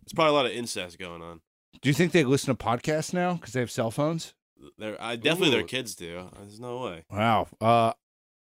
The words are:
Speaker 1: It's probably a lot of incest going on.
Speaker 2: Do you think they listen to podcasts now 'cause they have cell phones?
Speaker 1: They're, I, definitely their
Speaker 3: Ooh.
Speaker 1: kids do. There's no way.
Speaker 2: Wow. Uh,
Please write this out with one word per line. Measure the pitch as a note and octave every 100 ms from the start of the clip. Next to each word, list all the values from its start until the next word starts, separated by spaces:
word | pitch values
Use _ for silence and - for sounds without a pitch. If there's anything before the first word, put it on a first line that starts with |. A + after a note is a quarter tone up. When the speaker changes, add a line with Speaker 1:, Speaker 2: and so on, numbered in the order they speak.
Speaker 1:
It's | -
probably | - D#3
a |
lot | D3 B2
of |
incest | G#2+ A#2 G#2+ F2+ E2+
going | F2+ E2+
on. | E2+ E2 _ _ _ -
Speaker 2:
Do | C3
you |
think | D3 F3
they | F3
listen | B2+ C3+ - A#2
to |
podcasts | A2 A#2+ - D#3 D#3+
now | F3+ F3+ F3
'cause | -
they | B2+
have | A#2
cell | - A2+
phones? | G#2+ D3+ E3 - _ _ _ - -
Speaker 1:
They're, | G#2+ G#2
I, | A2+ A#2+
definitely | C3+ F3 F3
their | A#2
Speaker 3:
Ooh. | -
Speaker 1:
kids | B2+ A#2
do. | F2+ E2+ F2 F2+ -
There's | G2+ G#2+
no | B2 B2
way. | A#2+ E2 -
Speaker 2:
Wow. | G2 A2+ G#2 E2 -
Uh, | A2+ A#2 A2+ - _ _ _ _